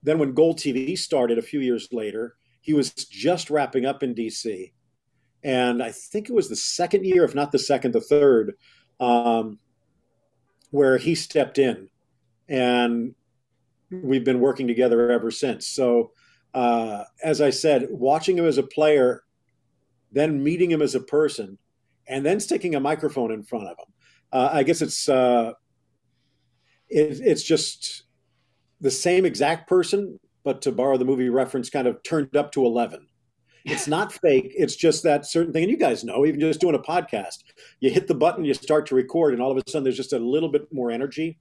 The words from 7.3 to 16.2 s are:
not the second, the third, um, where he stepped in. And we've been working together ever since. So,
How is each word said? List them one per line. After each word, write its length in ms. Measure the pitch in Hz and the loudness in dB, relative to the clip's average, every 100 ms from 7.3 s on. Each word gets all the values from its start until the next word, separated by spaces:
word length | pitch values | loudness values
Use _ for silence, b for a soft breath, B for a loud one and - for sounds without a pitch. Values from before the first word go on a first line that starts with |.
| 135 | 2
not 160 | 143 | 0
the 80 | 143 | -2
second, 320 | - 139 127 | 0 0 2
the 100 | 113 | -2
third, 540 | - 147 143 120 104 - b b b _ | 2 4 6 6 2 -8 b b b _
um, 600 | 123 120 117 113 110 107 _ _ _ _ _ _ _ _ _ _ _ | 2 2 4 0 -2 -10 _ _ _ _ _ _ _ _ _ _ _
where 260 | 143 135 131 | 2 4 4
he 160 | 151 | 2
stepped 460 | 160 - 156 131 - | -2 0 0 0 2
in. 280 | 131 113 - _ _ _ _ _ _ | 2 0 -10 _ _ _ _ _ _
And 640 | 139 123 123 120 117 117 - _ _ _ _ _ _ _ | -2 2 2 2 0 -6 -10 _ _ _ _ _ _ _
we've 320 | 185 156 131 | -10 -2 0
been 160 | 120 127 | 2 2
working 260 | 131 127 127 | 2 0 -2
together 460 | 117 123 117 120 | 0 2 4 4
ever 180 | 120 117 | 2 -2
since. 380 | 110 139 110 - | -4 -4 -4 -8
So, 460 | - 127 120 117 b | -2 2 2 0 b